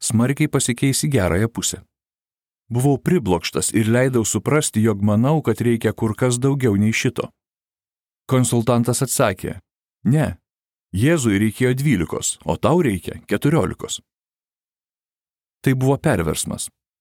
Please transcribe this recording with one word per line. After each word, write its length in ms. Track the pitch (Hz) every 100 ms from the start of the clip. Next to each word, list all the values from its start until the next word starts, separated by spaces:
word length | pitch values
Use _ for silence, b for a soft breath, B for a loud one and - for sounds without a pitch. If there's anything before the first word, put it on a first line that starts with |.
smarkiai 480 | - 113 123 139 151
pasikeis 520 | 151 - 120 139 135
į 80 | 156 135
gerąją 320 | 90 85 113
pusę. 340 | - - - - _ _ _ _ _ _ _ -
Buvau 260 | 117 139 135
priblokštas 760 | - 180 101 87 - 73 - 107
ir 160 | 110
leidau 320 | 120 131 127 107
suprasti, 560 | 107 - 147 143 110
jog 220 | 110 101
manau, 380 | 104 104 127 156
kad 200 | 123 110
reikia 320 | 120 117 113
kur 220 | - 113 110
kas 240 | 127 120
daugiau 360 | 135 139 127 98
nei 120 | 107
šito. 380 | 110 127 - - _ _ _ _ _ _ _ _ _ -
Konsultantas 760 | 127 123 120 113 120 117 120
atsakė: 560 | 131 - 117 92 - - - _ _ _
"Ne, 340 | - 151 107 87 _ _ _ _ _
Jėzui 460 | 95 135 170 120 98
reikėjo 320 | 110 - 127 131
dvylikos, 640 | 147 98 78 - - - -
o 100 | 82
tau 240 | 104 170
reikia 380 | 147 95 - - -
keturiolikos." 720 | 104 147 156 90 - - - - _ _ _ _ _ _ _ _ _ _ _ _ _ _ _
Tai 100 | -
buvo 240 | 131 131 135
perversmas. 720 | 160 104 80 - - - - - _ _